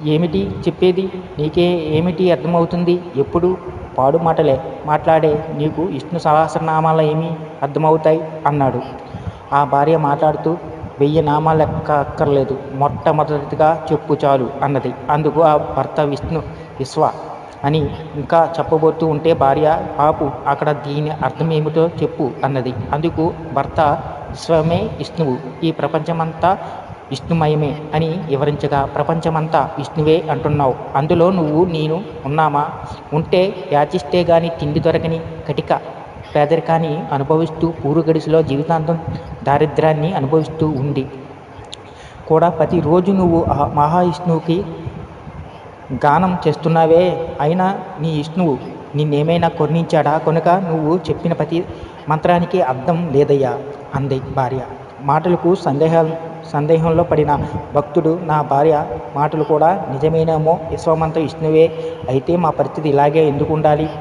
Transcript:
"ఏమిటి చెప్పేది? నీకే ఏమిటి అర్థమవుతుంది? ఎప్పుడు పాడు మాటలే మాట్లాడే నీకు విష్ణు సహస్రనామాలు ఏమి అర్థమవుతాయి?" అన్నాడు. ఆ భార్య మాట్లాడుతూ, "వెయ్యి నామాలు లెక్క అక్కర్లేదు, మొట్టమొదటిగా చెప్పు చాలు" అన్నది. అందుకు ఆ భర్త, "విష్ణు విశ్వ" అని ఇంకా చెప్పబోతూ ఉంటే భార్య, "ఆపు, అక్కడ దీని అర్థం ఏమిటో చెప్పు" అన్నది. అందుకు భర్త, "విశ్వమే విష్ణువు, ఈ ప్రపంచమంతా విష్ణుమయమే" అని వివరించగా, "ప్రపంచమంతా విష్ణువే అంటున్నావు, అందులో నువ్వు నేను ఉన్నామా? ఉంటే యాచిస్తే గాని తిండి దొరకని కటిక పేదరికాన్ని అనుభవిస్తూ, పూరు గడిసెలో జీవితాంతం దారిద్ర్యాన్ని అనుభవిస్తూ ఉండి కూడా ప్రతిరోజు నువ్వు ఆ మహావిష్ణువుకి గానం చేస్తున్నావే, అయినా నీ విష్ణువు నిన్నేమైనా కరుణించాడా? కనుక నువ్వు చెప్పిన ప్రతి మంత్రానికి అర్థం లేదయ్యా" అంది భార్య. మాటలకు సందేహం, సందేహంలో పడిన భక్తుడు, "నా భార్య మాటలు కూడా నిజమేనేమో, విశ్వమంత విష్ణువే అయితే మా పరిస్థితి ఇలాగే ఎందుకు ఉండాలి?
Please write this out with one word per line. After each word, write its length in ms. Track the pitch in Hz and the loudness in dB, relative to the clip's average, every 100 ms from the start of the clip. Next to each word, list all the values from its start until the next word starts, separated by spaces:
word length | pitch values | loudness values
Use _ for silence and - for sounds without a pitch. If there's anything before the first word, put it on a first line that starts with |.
| 151 | 2
"ఏమిటి 420 | 151 170 190 196 | 2 2 0 -2
చెప్పేది? 640 | 190 - - 185 180 190 - - - | -2 -4 2 2 2 -2 -8 -12 -6
నీకే 320 | 151 180 175 | -2 2 2
ఏమిటి 600 | 180 156 156 175 180 180 | 2 0 0 0 2 2
అర్థమవుతుంది? 720 | 165 156 170 165 175 175 175 175 - | 2 2 2 2 0 2 0 0 -2
ఎప్పుడు 400 | 208 175 180 185 - - - - | 0 2 2 0 -6 -12 -8 2
పాడు 200 | 131 160 | 4 4
మాటలే 440 | 165 160 151 131 - - 151 | 2 2 4 2 -2 -10 -2
మాట్లాడే 600 | 151 - 160 156 151 156 151 | 0 4 4 4 0 -2 -2
నీకు 240 | 151 156 | -2 -2
విష్ణు 380 | 180 147 - 170 | -4 -4 -6 -4
సహస్రనామాలు 840 | 160 151 160 170 160 160 160 160 | 2 2 2 0 0 2 2 4
ఏమి 300 | 156 156 165 165 - - | 2 0 -2 -6 -10 -6
అర్థమవుతాయి?" 600 | 143 143 156 160 160 160 160 - 147 | -4 0 2 4 4 2 0 -2 0
అన్నాడు. 340 | 147 135 123 131 123 - - - - - | 2 0 0 -6 -12 -14 -12 -12 -12 -2
ఆ 100 | 139 | 0
భార్య 340 | 143 139 143 165 | 2 2 4 2
మాట్లాడుతూ, 600 | 147 143 156 147 160 175 - - - - | 2 2 2 2 -2 -4 -6 -12 -14 0
"వెయ్యి 220 | 143 156 | 2 2
నామాలు 360 | 151 147 156 160 | 2 2 2 2
లెక్క 340 | 147 - - | 2 0 0
అక్కర్లేదు, 680 | 147 139 - 151 139 131 135 - | 0 0 0 2 2 2 -4 -6
మొట్టమొదటిగా 1120 | 135 139 131 - 151 151 147 143 135 156 160 - | 0 0 2 0 2 0 -2 -4 2 2 2 -2
చెప్పు 260 | 151 - 151 147 | -4 0 0 2
చాలు" 240 | 139 117 - | 2 0 -4
అన్నది. 300 | 143 139 120 120 - | -2 -2 -4 -8 -2
అందుకు 320 | 151 151 147 | 0 0 4
ఆ 160 | 165 151 | 4 4
భర్త, 440 | 151 - 135 - | 0 -4 -4 0
"విష్ణు 380 | 147 139 - 165 - - - - | -2 -2 -4 -6 -6 -12 -16 -10
విశ్వ" 320 | 135 - 147 - - - - - | -6 0 0 0 -12 -14 -16 -4
అని 160 | 143 156 143 - - 143 | -2 0 -2 -6 -10 -10
ఇంకా 380 | 135 170 160 - | 0 2 2 0
చెప్పబోతూ 480 | 147 160 156 156 160 | 0 2 2 2 0
ఉంటే 260 | 147 165 | 0 2
భార్య, 440 | 160 139 143 151 165 - - | 2 2 4 2 2 -2 0
"ఆపు, 300 | 151 156 151 135 139 | 2 2 -2 -4 -4
అక్కడ 240 | 139 151 | 0 0
దీని 380 | 147 143 143 151 | -2 -4 -4 -4
అర్థం 440 | 156 131 127 165 | -2 -4 -2 -2
ఏమిటో 340 | 156 151 160 165 | 0 0 2 0
చెప్పు" 440 | 170 147 - 143 - | 0 -4 -2 -4 -2
అన్నది. 300 | 139 135 123 120 - | -2 -2 -4 -6 -4
అందుకు 400 | 147 165 156 165 165 - | -2 -2 0 -2 -4 -6
భర్త, 280 | 135 139 - 151 156 - - - | -4 -2 2 2 2 -4 -12 -12
"విశ్వమే 600 | - - 160 160 175 220 - | -12 0 2 2 0 -2 -6
విష్ణువు, 680 | 147 - 151 123 - - 160 | -10 -4 -2 -2 -6 -4 -4
ఈ 60 | |
ప్రపంచమంతా 840 | 160 139 160 156 165 160 160 170 196 - - - - - | -2 -2 -2 -2 -4 -4 0 0 0 -4 -14 -14 -16 -10
విష్ణుమయమే" 680 | 135 - 165 156 151 147 - - | -10 -2 0 2 2 0 -4 -4
అని 140 | 156 160 | -2 -2
వివరించగా, 800 | 170 165 139 147 147 147 143 135 | -4 -2 0 0 0 0 0 -2
"ప్రపంచమంతా 840 | - 143 165 165 160 156 160 131 - | -2 -2 0 0 -2 0 0 0 -4
విష్ణువే 460 | 139 165 151 160 156 | -8 0 2 2 2
అంటున్నావు, 440 | 139 147 147 135 120 - 139 | -2 0 2 2 0 -4 -2
అందులో 360 | 156 175 170 | 2 4 4
నువ్వు 340 | 190 156 151 180 | 4 2 2 2
నేను 380 | 160 156 165 220 - 135 | 0 -2 -2 -6 -10 -4
ఉన్నామా? 400 | 151 156 147 156 - - - - | 0 2 2 -2 -6 -12 -14 -4
ఉంటే 420 | - 160 185 190 196 - | -4 2 2 2 -2 0
యాచిస్తే 520 | 143 147 180 - 180 | 2 2 -2 0 0
గాని 260 | 165 165 170 | 4 4 2
తిండి 300 | 165 147 160 | -4 -2 0
దొరకని 400 | 165 160 165 165 160 160 - | 2 0 0 -4 -6 -12 -6
కటిక 320 | 147 - 147 - - - - - 151 | -6 0 -2 -2 -14 -16 -16 -4 0
పేదరికాన్ని 680 | 147 165 160 165 160 147 120 | 2 2 2 0 0 -4 -4
అనుభవిస్తూ, 580 | 139 139 156 165 160 165 | -4 0 2 0 -2 -2
పూరు 320 | 165 139 151 156 | -2 0 0 2
గడిసెలో 320 | 160 156 160 | 0 2 2
జీవితాంతం 580 | 156 139 160 165 156 165 - - - - | 2 -2 0 -2 0 -2 -4 -10 -10 -6
దారిద్ర్యాన్ని 720 | - 147 151 - 156 151 156 | 0 2 2 2 2 2 0
అనుభవిస్తూ 540 | 190 135 160 147 - 156 | -2 2 2 0 -2 -2
ఉండి 400 | 143 143 135 135 - - - - - - - - - - - - | 0 -2 -2 -4 -10 -16 -20 -20 -20 -18 -18 -20 -20 -20 -18 0
కూడా 220 | 156 170 | 4 4
ప్రతిరోజు 600 | 170 151 175 147 175 180 | 2 0 2 4 2 4
నువ్వు 340 | 196 180 165 165 | 2 4 4 2
ఆ 180 | 139 143 | 0 0
మహావిష్ణువుకి 920 | 147 147 175 180 - 175 160 160 170 202 165 - - - - - - - - - - - 131 147 | 2 2 4 2 0 0 -2 0 -2 -2 -8 -12 -12 -16 -16 -18 -16 -16 -18 -20 -20 -10 0 2
గానం 320 | 151 185 180 160 | 4 2 0 0
చేస్తున్నావే, 840 | 147 165 165 160 165 180 - - 139 | 0 2 4 6 6 4 0 -6 -2
అయినా 380 | 147 180 185 196 - - | 0 2 0 -2 -8 -6
నీ 180 | 160 156 | -4 -4
విష్ణువు 400 | 147 185 175 127 - - - 143 | -4 0 0 0 -4 -14 -8 -2
నిన్నేమైనా 520 | 151 147 156 170 165 | 0 2 2 2 2
కరుణించాడా? 720 | 165 151 165 165 160 143 156 | 2 0 0 2 2 2 2
కనుక 320 | 160 160 160 | 2 2 2
నువ్వు 460 | 180 185 160 151 180 - | 2 2 0 0 0 0
చెప్పిన 240 | 147 175 | -4 -2
ప్రతి 320 | 165 151 165 185 - - - - | -2 -2 -2 -4 -10 -14 -14 -2
మంత్రానికి 520 | 156 175 175 170 185 | 0 4 2 2 0
అర్థం 480 | 139 127 127 170 175 | 0 0 -2 -2 2
లేదయ్యా" 460 | 135 143 143 131 123 - - - 139 | 2 4 4 2 -2 -8 -14 -8 -4
అంది 240 | 135 135 | -2 -4
భార్య. 400 | 131 139 123 131 123 - - - | -4 -2 -2 -4 -8 -14 -16 -8
మాటలకు 540 | 139 151 170 170 170 190 | 0 0 2 2 2 2
సందేహం, 580 | 165 139 160 165 160 160 - - - | 0 2 4 4 2 -2 -8 -12 -6
సందేహంలో 500 | 147 151 165 165 165 | -4 2 2 4 2
పడిన 420 | 170 151 147 143 135 - - 143 | 2 2 2 0 -2 -6 -2 -2
భక్తుడు, 440 | 143 175 160 170 | 0 0 2 0
"నా 180 | 170 151 | 0 -2
భార్య 440 | 147 139 156 147 160 - - 139 | 2 2 4 2 0 -8 -8 -2
మాటలు 280 | 147 160 | -2 0
కూడా 420 | 151 151 160 190 170 | 0 4 4 2 -4
నిజమేనేమో, 680 | 135 156 160 160 160 156 170 - | -2 0 2 2 2 2 0 -2
విశ్వమంత 460 | 147 - 160 160 165 | -4 0 0 0 0
విష్ణువే 760 | 151 - 160 156 160 - - - 123 | -2 -2 2 6 4 2 -8 -8 -2
అయితే 260 | 135 135 175 | -2 0 0
మా 140 | 165 | 0
పరిస్థితి 400 | 147 147 - 156 | 0 -2 -2 0
ఇలాగే 380 | 139 147 151 156 | 2 4 4 2
ఎందుకు 260 | 143 156 | 2 0
ఉండాలి? 360 | 156 151 151 156 - | 2 2 2 0 -6